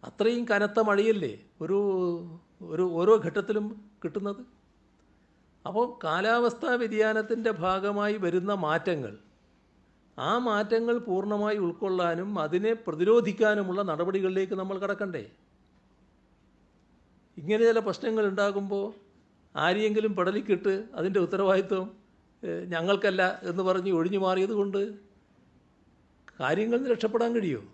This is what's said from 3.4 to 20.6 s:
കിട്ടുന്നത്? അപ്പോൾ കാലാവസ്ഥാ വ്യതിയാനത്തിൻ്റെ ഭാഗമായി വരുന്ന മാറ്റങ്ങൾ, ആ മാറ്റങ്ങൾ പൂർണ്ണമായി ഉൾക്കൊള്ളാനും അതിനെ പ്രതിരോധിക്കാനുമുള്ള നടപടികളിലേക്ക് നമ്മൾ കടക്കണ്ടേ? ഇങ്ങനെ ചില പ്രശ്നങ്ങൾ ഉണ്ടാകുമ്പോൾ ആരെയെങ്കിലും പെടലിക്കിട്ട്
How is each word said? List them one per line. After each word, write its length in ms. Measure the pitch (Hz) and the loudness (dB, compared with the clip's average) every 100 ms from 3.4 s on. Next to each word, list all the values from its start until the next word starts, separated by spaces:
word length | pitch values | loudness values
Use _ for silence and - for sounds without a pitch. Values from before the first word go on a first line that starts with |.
| 202 214 208 226 - _ | -2 -2 -4 -10 -20 _
കിട്ടുന്നത്? 380 | - 175 196 202 247 _ _ _ _ _ _ _ _ _ _ _ - | -8 -6 -8 -10 -14 _ _ _ _ _ _ _ _ _ _ _ -8
അപ്പോൾ 180 | 196 240 240 | -2 -2 -2
കാലാവസ്ഥാ 680 | 165 160 202 233 240 240 320 247 | -2 0 2 2 2 0 -2 0
വ്യതിയാനത്തിൻ്റെ 720 | 233 214 214 220 220 233 226 196 | 0 2 2 2 -2 -2 -2 -2
ഭാഗമായി 520 | 180 190 196 202 208 214 185 | -2 0 -2 -2 -2 0 0
വരുന്ന 260 | 180 185 202 160 | 0 0 -2 0
മാറ്റങ്ങൾ, 480 | 165 165 165 120 104 - _ _ _ _ _ _ _ _ - | 0 0 -4 -4 -12 -20 _ _ _ _ _ _ _ _ -8
ആ 140 | 135 226 247 | -2 0 0
മാറ്റങ്ങൾ 480 | 208 208 226 233 240 240 | 0 0 0 0 -2 0
പൂർണ്ണമായി 500 | 185 202 208 208 214 175 | -2 0 0 0 0 -2
ഉൾക്കൊള്ളാനും 640 | 170 196 185 175 165 190 202 156 | -2 -2 0 0 0 -4 -4 -2
അതിനെ 260 | 175 214 226 226 | 0 0 -2 -4
പ്രതിരോധിക്കാനുമുള്ള 960 | 151 180 233 202 196 214 214 185 185 196 | -2 4 4 4 2 2 2 0 -2 -2
നടപടികളിലേക്ക് 680 | 151 175 196 190 185 185 190 | -2 -2 0 0 0 -2 -4
നമ്മൾ 160 | 190 190 | -6 -6
കടക്കണ്ടേ? 400 | 190 202 202 165 101 _ _ _ _ _ _ _ _ _ _ _ _ _ _ _ _ _ _ _ _ - | -4 -4 -4 -6 -10 _ _ _ _ _ _ _ _ _ _ _ _ _ _ _ _ _ _ _ _ -14
ഇങ്ങനെ 220 | 151 214 226 | 0 4 6
ചില 120 | 226 208 | 4 2
പ്രശ്നങ്ങൾ 360 | 185 254 220 208 | -2 -2 2 0
ഉണ്ടാകുമ്പോൾ 540 | 190 202 196 196 202 202 226 _ _ _ _ _ - | 2 0 0 -2 -4 -4 -8 _ _ _ _ _ -2
ആരെയെങ്കിലും 580 | 156 190 214 214 214 185 | 0 2 2 2 0 0
പെടലിക്കിട്ട് 560 | 180 202 - 190 | 0 0 0 0